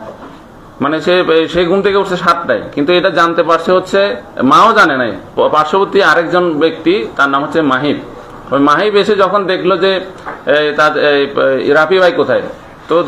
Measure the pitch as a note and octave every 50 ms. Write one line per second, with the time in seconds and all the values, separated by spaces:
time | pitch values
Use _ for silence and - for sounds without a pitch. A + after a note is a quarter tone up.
0 | - - - - - - - - - - - - - - - - - - D#3+ D#3
1 | - F#3 F3+ F3+ E3+ D#3+ D#3+ E3 D#3+ D3 - F3 F3+ E3 F#3 G3 F#3 G3+ G3 G3+
2 | F#3+ G3 F3+ F3 F3 F3 F3 - - - G3 - - - - C#3 C#3+ D#3 F3+ F3+
3 | F3 F#3+ D#3+ F3 E3+ E3+ E3 E3+ E3 D#3+ E3 E3 - F3+ F#3 F#3 F#3 - - G3
4 | G3+ G3+ - - - - - - - C3 D3 E3+ F#3+ A3+ A3 G#3+ F#3+ D#3+ C#3 B2+
5 | B2 A2 F#2+ F#2+ - - - A2+ A#2+ C3+ D3+ D3+ D3+ D3+ - G3 G3 - - G3
6 | F#3+ D#3+ D3+ E3+ E3+ D#3+ F3 F3+ F3+ F3 D#3 C#3+ D#3+ D#3+ D#3+ - - D#3+ F#3 A3
7 | A3 - - - C#3 C#3 C#3 C#3 D3 D3 - E3 D#3+ C#3 C3 B2+ C#3+ D3 - -
8 | - - - - - - - - - - B2+ C#3 C#3 D3 D3 D#3 G3 G#3+ G3+ G3+
9 | F#3+ A3 G#3 G3 G3 F3+ F#3 G3+ F#3+ E3+ F#3 E3 - F3+ F#3+ E3+ F3+ G3 F#3+ F#3
10 | F3+ - - - - - - - - - C#3 D3 D3+ D3+ D3 D3+ D#3 D3+ D3 C#3+
11 | - D3 C#3+ C#3+ C#3+ - C#3 C3+ C3+ C3+ C3+ C3 - C#3 C#3+ D#3 D#3 D#3 F#3+ F#3
12 | F#3 F3 - C#3 A#2+ A#2 A#2+ G#2 - - - - - - - - - - D#3 E3+
13 | E3